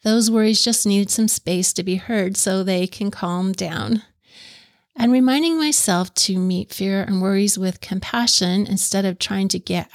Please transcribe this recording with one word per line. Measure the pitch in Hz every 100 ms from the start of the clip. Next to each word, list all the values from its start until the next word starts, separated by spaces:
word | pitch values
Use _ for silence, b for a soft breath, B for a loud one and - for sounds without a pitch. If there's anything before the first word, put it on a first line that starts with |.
Those | 220 226 226
worries | 226 214 220
just | - 226 208
need | 202 202
some | - 214
space | - - 180 185
to | -
be | 185 185
heard | - 226 185 196
so | - 190
they | 185 185 180
can | - 202
calm | - 175 175 190
down. | 190 180 160 - 226 - _ B B B B B B B
And | - 233
reminding | 254 254 269 330 330
myself | 302 294 - 180 180
to | - - 185
meet | 185 185 208
fear | - 196 196
and | 196 190
worries | 190 196 202 202
with | 185 180
compassion | - 190 - 240 240 - 180 185 208
instead | 196 - 196
of | 196 185
trying | - 196 190
to | 180
get | - 180 170